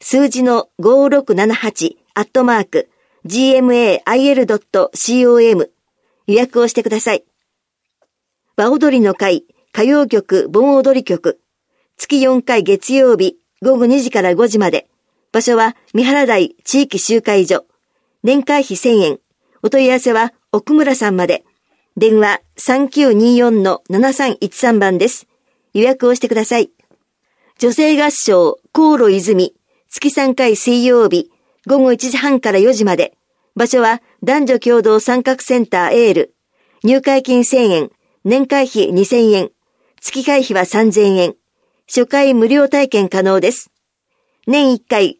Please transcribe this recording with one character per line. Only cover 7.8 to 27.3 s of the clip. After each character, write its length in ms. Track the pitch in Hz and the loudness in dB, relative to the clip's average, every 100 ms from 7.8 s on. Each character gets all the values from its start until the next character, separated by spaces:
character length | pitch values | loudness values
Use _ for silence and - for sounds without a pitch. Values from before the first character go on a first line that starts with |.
| _ _ _ _ _ _ _ - | _ _ _ _ _ _ _ -4
和 140 | 220 | -2
踊 280 | 277 294 262 | 0 2 2
り 60 | |
の 100 | 208 | 0
会、 300 | 190 196 170 - _ _ | 0 -2 -2 -6 _ _
歌 80 | - | -2
謡 240 | 233 294 269 | 0 0 0
曲、 420 | 214 - 185 - | -2 0 -2 0
盆 260 | 190 269 277 | 0 2 2
踊 200 | 269 262 | 0 -4
り 80 | |
曲。 360 | - 175 165 - _ _ _ _ _ - | -4 -4 -4 -8 _ _ _ _ _ -14
月 240 | - 285 | -4 0
四 220 | 262 262 | 0 0
回 200 | 247 233 | -2 -2
月 320 | 175 196 - | 0 -2 0
曜 220 | 269 254 208 | 2 2 2
日、 220 | 185 - _ _ | 0 -6 _ _
午 180 | 247 254 | 0 2
後 80 | 240 | 2
二 140 | 277 | 0
時 100 | 254 | 0
か 120 | 220 | -2
ら 120 | 185 | 0
五 120 | 175 233 | 0 0
時 120 | 214 | 0
ま 120 | 202 | 0
で。 180 | 165 - _ _ _ _ | -2 -6 _ _ _ _
場 80 | 220 | -4
所 160 | 240 233 | 0 0
は、 180 | 226 - _ | 0 -4 _
三 100 | 208 | -2
原 220 | 254 285 262 | 0 0 0
台 280 | 208 170 - | 0 -2 -6
地 180 | - 269 | -4 -2
域 160 | 277 190 | -2 -4
集 240 | - 226 | -2 -2
会 240 | 220 202 180 | 0 0 0
所。 200 | 180 - _ _ _ _ _ | -2 -6 _ _ _ _ _
年 200 | 214 277 | -2 -2
会 200 | 262 294 | 0 -2
費 140 | 269 185 | -2 -4
千 240 | 247 220 | 0 2
円。 200 | 170 139 _ _ _ _ | 0 -4 _ _ _ _
お 80 | 214 | -2
問 140 | 269 | 0
い 60 | 254 | 2
合 40 | |
わ 60 | 254 | 0
せ 120 | 254 | 0
は、 200 | 226 233 - _ | -2 -2 -8 _
奥 220 | 208 - | -6 0
村 200 | 302 277 | 0 0
さ 160 | 262 208 | -2 -2
ん 60 | 185 | -2
ま 100 | 175 | -2
で。 180 | 165 _ _ _ _ _ - | -4 _ _ _ _ _ -2
電 220 | 220 220 | 2 4
話、 220 | 208 - _ - | 2 -2 _ -8
三 320 | - 262 277 | -4 -2 -2
九 240 | 294 277 | 0 2
二 240 | 208 233 240 | 2 2 2
四 260 | 240 220 | 2 2
の 200 | 190 - - | 0 -4 -4
七 240 | 190 262 | 0 0
三 240 | 269 269 - | 0 -4 -4
一 140 | 202 | -8
三 240 | - 247 220 | -4 0 0
番 180 | 196 180 | 0 0
で 120 | 226 | -2
す。 180 | - - _ _ _ _ | -4 -12 _ _ _ _
予 100 | 196 | -2
約 240 | 240 262 240 | 0 0 0
を 80 | |
し 60 | 247 | 0
て 80 | 240 | -2
く 60 | |
だ 100 | 226 | -4
さ 140 | 214 240 | -2 -2
い。 120 | - _ _ _ _ _ _ | -4 _ _ _ _ _ _